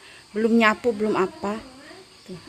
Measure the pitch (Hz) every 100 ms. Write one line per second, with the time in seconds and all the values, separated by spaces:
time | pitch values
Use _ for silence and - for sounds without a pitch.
0 | - - - 208 220 233 220 214 247 208
1 | 214 202 370 - 202 214 - - 302 330
2 | - - - 185